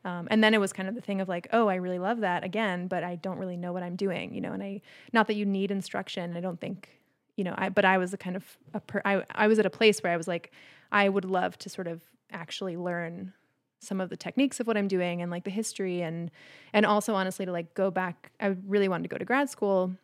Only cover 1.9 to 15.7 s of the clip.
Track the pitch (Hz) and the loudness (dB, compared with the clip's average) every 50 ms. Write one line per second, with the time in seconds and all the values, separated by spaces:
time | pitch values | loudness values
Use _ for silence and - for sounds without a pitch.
1.9 | 180 180 180 202 240 233 214 180 175 170 - 190 170 214 226 202 180 180 180 180 | -2 -2 0 0 0 0 0 0 0 0 -2 -2 -2 0 0 0 0 -2 -2 -2
2.9 | 185 175 160 180 175 165 - 190 180 170 190 185 180 175 175 180 175 185 180 175 | -2 -2 -2 -4 -6 -6 -6 -6 -6 -6 -6 -6 -6 -6 -6 -6 -4 -6 -6 -6
3.9 | 180 185 202 196 175 - 90 - - - - - - 190 202 196 196 180 _ - | -4 -2 -2 -2 -2 -2 -6 -6 -6 -6 -6 -6 -6 -6 -8 -8 -10 -12 _ -16
4.9 | - - - - - 233 214 214 214 208 208 202 196 190 196 196 202 196 185 - | -20 -20 -12 2 2 2 4 4 0 0 0 0 2 0 0 0 -2 -4 -4 -4
5.9 | - 196 185 - - 196 175 175 170 170 175 185 175 170 - - 196 - - _ | -6 -6 -6 -6 -8 -8 -6 -6 -6 -6 -4 -6 -6 -6 -8 -10 -10 -10 -14 _
6.9 | _ _ _ _ _ _ _ _ _ - 196 180 - - 190 196 190 208 196 185 | _ _ _ _ _ _ _ _ _ -4 -4 -2 -2 -2 -2 2 2 4 6 6
7.9 | 190 190 180 180 196 - - 185 180 190 - - - _ _ - - - _ - | 4 4 2 0 -4 -6 -6 -6 -6 -6 -8 -12 -20 _ _ -10 -10 -10 _ -4
8.9 | - 202 - 196 202 190 - _ - - 214 214 220 214 208 185 - - 226 214 | -6 -2 0 2 0 0 0 _ 0 2 4 6 6 6 4 2 2 6 6 6
9.9 | 202 - - 180 170 170 165 196 170 170 - - _ - - - - - _ _ | 6 6 0 -2 -2 -2 -2 -4 -4 -6 -6 -10 _ -20 -20 -20 -20 -20 _ _
10.9 | - 202 202 196 196 196 185 185 190 180 180 185 180 _ - 196 - - 185 170 | 2 4 4 4 4 2 0 2 0 0 0 0 -4 _ -14 -12 -8 -8 -6 -6
11.9 | 170 165 _ _ _ _ _ _ - 170 170 - - - 196 185 165 175 175 180 | -8 -10 _ _ _ _ _ _ -12 -12 -10 -10 -10 -8 -6 -6 -6 -4 -4 -2
12.9 | 175 175 170 165 170 185 190 185 - _ _ _ _ _ _ _ _ _ - - | -2 -2 -4 -6 -8 -10 -12 -12 -14 _ _ _ _ _ _ _ _ _ -8 -6
13.9 | 196 190 185 180 - - - 175 - 254 277 262 - - 233 233 226 208 202 196 | -4 -2 -2 -4 -6 -8 -8 -2 2 2 2 2 2 -2 -2 0 2 2 2 2
14.9 | 190 185 180 175 175 175 175 175 175 175 - 202 185 220 220 - | 2 2 2 0 0 -2 -4 -4 -6 -6 -6 -4 -4 -4 -4 -4